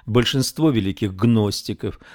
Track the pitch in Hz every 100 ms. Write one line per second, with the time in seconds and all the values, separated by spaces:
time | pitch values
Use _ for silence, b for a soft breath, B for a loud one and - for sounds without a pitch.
0 | B 113 120 139 127 - 156 117 98 92
1 | 104 92 120 113 101 - - 101 104 -
2 | B